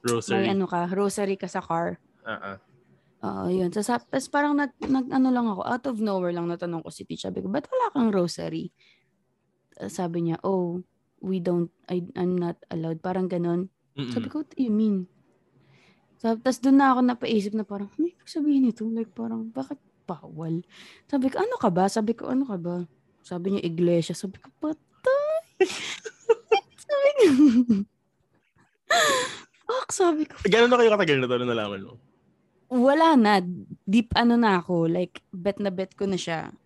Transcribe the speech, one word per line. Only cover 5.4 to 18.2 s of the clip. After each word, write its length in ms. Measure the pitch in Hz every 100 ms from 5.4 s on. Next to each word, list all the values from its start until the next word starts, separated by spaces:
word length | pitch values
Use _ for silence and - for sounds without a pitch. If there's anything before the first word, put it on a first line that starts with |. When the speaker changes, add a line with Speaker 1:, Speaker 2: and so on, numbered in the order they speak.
| 233
Speaker 2:
ako, 160 | 185
out 240 | - 240 277
of 140 | 226
nowhere 320 | 214 190 180
lang 160 | 175 170
natanong 340 | 170 175 170
ko 80 | 160
si 140 | -
Teach. 200 | 196 165
Sabi 200 | 190 185
ko, 80 | 190
"Ba't 160 | 233 -
wala 240 | 508 466
kang 180 | 294 226
rosary?" 600 | 196 175 - 165 160 165 _ _ _ _ _ _ _ _ _ _ -
Uh, 160 | 202
sabi 320 | - 175 170
niya, 160 | 170 165
"Oh, 400 | - 190 175 180 180 _ _ _
we 240 | 185 190
don't, 240 | 175 175 170 _ -
I, 140 | 180 175 -
I'm 240 | 180 180
not 160 | 170 - -
allowed." 320 | 170 160 165
Parang 240 | 185 185 185
ganun. 400 | 180 175 170 190 _ _ -
Speaker 1:
Mm-mm. 160 | 240 240
Speaker 2:
Sabi 160 | 233
ko, 80 | 302
"What 160 | 311 -
do 80 |
you 80 | 247
mean?" 400 | 214 220 196 180 _ _ _ _ _ _ _ _ _ _ _
So, 200 | 226 226
tas 240 | 262 254
dun 200 | 269 269
na 160 | 277 254
ako 40 |
napaisip 500 | 247 240 - 226 202
na 160 | 214 202
parang, 240 | 202 202
"Ano 160 | - 339
ibig 160 | _